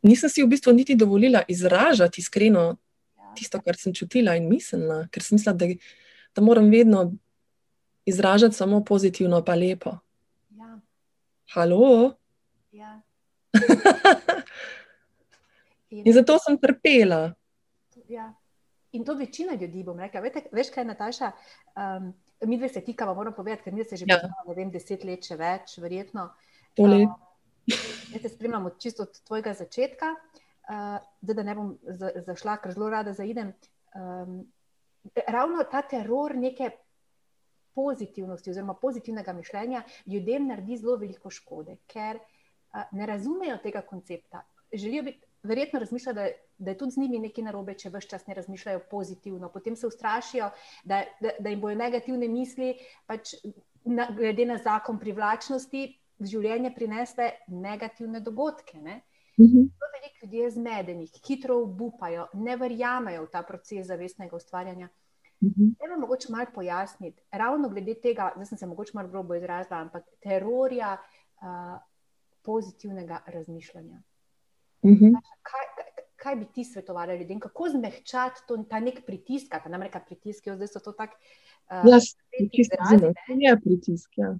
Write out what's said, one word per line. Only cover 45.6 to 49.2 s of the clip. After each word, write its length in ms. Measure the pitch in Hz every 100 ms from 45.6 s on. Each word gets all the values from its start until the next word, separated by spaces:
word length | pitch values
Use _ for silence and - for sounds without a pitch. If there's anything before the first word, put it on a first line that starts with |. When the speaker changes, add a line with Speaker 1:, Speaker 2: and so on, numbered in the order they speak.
| 285 269
Speaker 2:
razmišljajo, 340 | 214 247 254 208
da, 100 | 196 - _
da 180 | _ 190
je 60 | 190
tudi 140 | 269
z 60 | 262
njimi 220 | 269 240
nekaj 240 | 220 233
narobe, 300 | 220 202 196
če 160 | 196 190
ves 160 | 196 -
čas 220 | 190 -
ne 60 |
razmišljajo 460 | 190 185 190 214 185
pozitivno. 680 | - 202 185 185